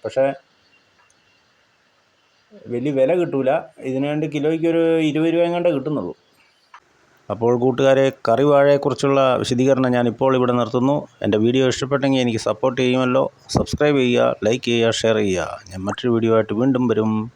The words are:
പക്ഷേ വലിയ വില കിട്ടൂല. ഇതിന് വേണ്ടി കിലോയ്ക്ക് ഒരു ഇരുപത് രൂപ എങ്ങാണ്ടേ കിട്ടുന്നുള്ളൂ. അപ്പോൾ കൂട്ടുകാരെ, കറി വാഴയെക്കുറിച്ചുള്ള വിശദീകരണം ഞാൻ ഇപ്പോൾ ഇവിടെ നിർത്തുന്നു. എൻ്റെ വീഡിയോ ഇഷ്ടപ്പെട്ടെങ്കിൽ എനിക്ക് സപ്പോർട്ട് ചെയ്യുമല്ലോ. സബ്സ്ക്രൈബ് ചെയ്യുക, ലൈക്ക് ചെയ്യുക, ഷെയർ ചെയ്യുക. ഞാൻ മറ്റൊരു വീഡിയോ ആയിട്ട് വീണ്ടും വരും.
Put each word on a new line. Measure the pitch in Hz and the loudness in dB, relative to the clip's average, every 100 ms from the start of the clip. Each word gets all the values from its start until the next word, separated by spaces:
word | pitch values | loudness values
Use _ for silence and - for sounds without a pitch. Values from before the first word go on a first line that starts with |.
പക്ഷേ | - 135 135 139 _ _ _ _ _ _ _ _ _ _ _ _ _ _ _ _ _ _ _ _ _ 202 113 | -6 -2 -2 -4 _ _ _ _ _ _ _ _ _ _ _ _ _ _ _ _ _ _ _ _ _ -20 -10
വലിയ | 120 139 135 | -6 -2 0
വില | 131 180 | 2 2
കിട്ടൂല. | 165 139 131 156 - - 135 | 0 0 0 -2 -4 -12 -6
ഇതിന് | 131 143 | -4 -2
വേണ്ടി | 151 156 147 | -2 -4 -2
കിലോയ്ക്ക് | 147 165 165 | -2 0 0
ഒരു | 165 165 165 156 | 0 2 2 0
ഇരുപത് | 147 160 | 0 0
രൂപ | 165 170 | 2 0
എങ്ങാണ്ടേ | 175 175 143 | 0 0 -2
കിട്ടുന്നുള്ളൂ. | 147 143 90 - _ _ _ _ _ - _ _ _ _ - | -4 -6 -6 -12 _ _ _ _ _ -20 _ _ _ _ -10
അപ്പോൾ | 117 117 120 | -2 0 2
കൂട്ടുകാരെ, | 127 123 135 135 135 - - | 0 2 2 4 2 -2 0
കറി | 113 143 | 2 4
വാഴയെക്കുറിച്ചുള്ള | 143 143 143 147 123 139 139 131 120 | 4 4 2 0 -2 0 2 2 0
വിശദീകരണം | - 123 131 131 127 123 | -2 0 2 2 2 0
ഞാൻ | 120 | 0
ഇപ്പോൾ | 113 135 131 | 0 0 2
ഇവിടെ | 123 123 | 2 0
നിർത്തുന്നു. | 113 127 127 147 - _ 104 | -2 0 0 -2 -6 _ -2
എൻ്റെ | 107 113 | 0 2
വീഡിയോ | 131 131 | 2 0
ഇഷ്ടപ്പെട്ടെങ്കിൽ | 120 131 139 139 135 123 | -2 -4 -2 0 0 0
എനിക്ക് | 110 - | -2 -4
സപ്പോർട്ട് | 107 131 123 | -2 -2 0
ചെയ്യുമല്ലോ. | 127 127 127 131 139 _ - - | 0 0 0 0 -2 _ -4 -4
സബ്സ്ക്രൈബ് | 117 - 147 143 | -4 -2 0 2
ചെയ്യുക, | 123 120 120 127 104 | 2 2 0 0 -2
ലൈക്ക് | 127 120 | -2 -2
ചെയ്യുക, | 117 117 110 | 0 0 0
ഷെയർ | 110 110 104 | 0 0 0
ചെയ്യുക. | 92 78 - 90 | -2 -4 -10 -14
ഞാൻ | 92 95 | -10 -8
മറ്റൊരു | - 123 113 | -4 -2 0
വീഡിയോ | 113 110 | 2 0
ആയിട്ട് | 107 107 | 0 0
വീണ്ടും | 131 127 123 | 0 0 0
വരും. | 107 110 107 113 | 0 0 -2 -6